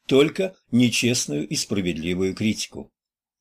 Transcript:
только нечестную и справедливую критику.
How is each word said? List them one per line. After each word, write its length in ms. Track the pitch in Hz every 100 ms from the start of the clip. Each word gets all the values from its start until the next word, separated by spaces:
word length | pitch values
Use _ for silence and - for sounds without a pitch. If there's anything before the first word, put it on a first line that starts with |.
| -
только 480 | 135 151 190 185 - -
нечестную 800 | 120 120 - 120 123 - 147 -
и 80 | 151
справедливую 760 | - 101 90 78 87 90 95
критику. 600 | 90 107 104 - - - _ _ _ _ _